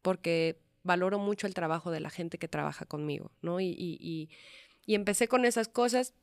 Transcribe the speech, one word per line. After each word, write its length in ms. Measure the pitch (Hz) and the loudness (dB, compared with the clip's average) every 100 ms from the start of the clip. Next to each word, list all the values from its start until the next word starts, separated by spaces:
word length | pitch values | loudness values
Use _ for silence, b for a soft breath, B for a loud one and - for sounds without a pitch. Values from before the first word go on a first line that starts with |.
porque 580 | 185 185 170 165 165 160 _ _ | 0 0 0 2 2 -2 _ _
valoro 360 | 185 175 185 202 | 0 2 2 2
mucho 280 | 202 208 202 | 0 -2 -2
el 80 | |
trabajo 360 | 190 165 165 175 | -2 -2 -2 -2
de 100 | 160 | -4
la 100 | 156 | -6
gente 280 | - 170 170 | -6 -8 -6
que 100 | 165 | -6
trabaja 380 | 160 151 147 - | -4 -4 -4 -10
conmigo", 440 | 151 151 143 - _ | -6 -4 -6 -8 _
¿no? 180 | 170 175 | -4 -2
Y, 60 | 190 | -2
y, 300 | - 175 160 | -4 -8 -8
y, 300 | - 160 156 B B B B B - | -8 -8 -10 B B B B B 0
y 80 | |
empecé 340 | 208 208 202 233 | 0 2 2 4
con 160 | - | 6
esas 240 | 247 233 226 | 4 4 0
cosas 460 | - 240 247 254 _ | 2 2 2 0 _